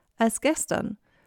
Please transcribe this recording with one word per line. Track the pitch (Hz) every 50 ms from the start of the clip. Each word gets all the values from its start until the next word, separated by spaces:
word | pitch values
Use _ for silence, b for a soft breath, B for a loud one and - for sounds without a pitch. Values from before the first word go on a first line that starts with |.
| _ _ _
als | _ 226 226 - -
gestern, | - 269 311 - - - - - - - 208 - _ _ _ _ _